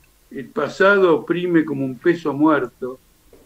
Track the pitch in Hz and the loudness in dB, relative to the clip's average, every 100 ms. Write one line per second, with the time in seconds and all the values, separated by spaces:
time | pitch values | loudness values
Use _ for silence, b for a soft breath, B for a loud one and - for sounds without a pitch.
0 | _ _ _ 139 117 - 139 - 190 202 | _ _ _ -16 -10 -6 -6 2 4 4
1 | 180 147 - 170 175 165 151 139 135 123 | 4 2 0 -4 0 0 0 -4 -6 -4
2 | 175 170 151 139 156 143 123 - 123 135 | -2 -2 -4 0 2 0 -2 -10 -12 -14
3 | _ _ _ - | _ _ _ -20